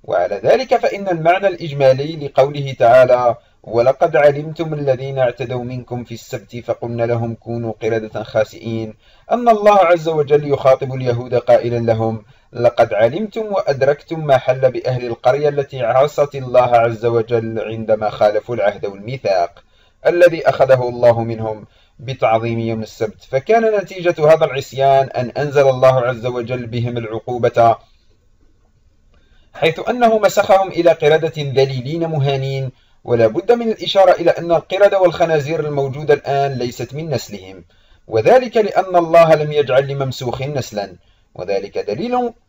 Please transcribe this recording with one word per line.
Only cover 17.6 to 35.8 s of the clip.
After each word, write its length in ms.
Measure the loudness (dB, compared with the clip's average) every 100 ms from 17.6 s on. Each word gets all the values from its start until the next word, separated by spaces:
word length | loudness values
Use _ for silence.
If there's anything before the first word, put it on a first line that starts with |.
| -6 -8 -2 0 -2
خالفوا 460 | 2 2 2 -4
العهد 300 | -2 -2 -2
والميثاق 760 | -10 -10 -14 -6 -2 0 -2 -8 _ _ _ _ 0
الذي 420 | 4 4 4 -2
أخذه 400 | 2 2 2 0
الله 340 | 2 2 4
منهم 420 | -2 -6 -8 -8 -16 _ _ _
بتعظيم 600 | -14 -2 0 0 -2 -4
يوم 220 | -4 -6
السبت"، 420 | -10 -6 -8 -8
فكان 520 | -6 -6 0 0 2 -2
نتيجة 520 | -6 -4 -4 2 2
هذا 120 | 4
العصيان 640 | 2 -2 -8 0 2 4 2
أن 200 | -4 -6
أنزل 400 | -6 -2 2 2
الله 320 | 6 4 4
عز 240 | 0 -4
وجل 400 | -6 -6 -6 -8
بهم 320 | -6 -6 -4 -6
العقوبة، 800 | -8 -10 -8 -2 0 4 4 2 _ _ _ _ _ _ _ _ _ _ _ _ _ _ _ _ _
حيث 360 | -2 -2 -2 -6
أنه 300 | -4 -2 0
مسخهم 480 | 0 0 2 2 2
إلى 240 | 0 2
قردة 420 | 2 2 2 0 -6
ذليلين 680 | -2 0 0 -2 -6 -6 -4
مهانين. 640 | -2 -2 -2 -4 -6 -8 _ _ _
ولا 240 | -2 2 2
بد 240 | 2 0
من 180 | 2 2
الإشارة 400 | -4 0 4 4
إلى 200 | 4 0
أن 200 | 0 0
القردة 480 | 0 0 2 4 4
والخنازير 600 | 2 2 0 0 0 -4
الموجودة 540 | -4 -4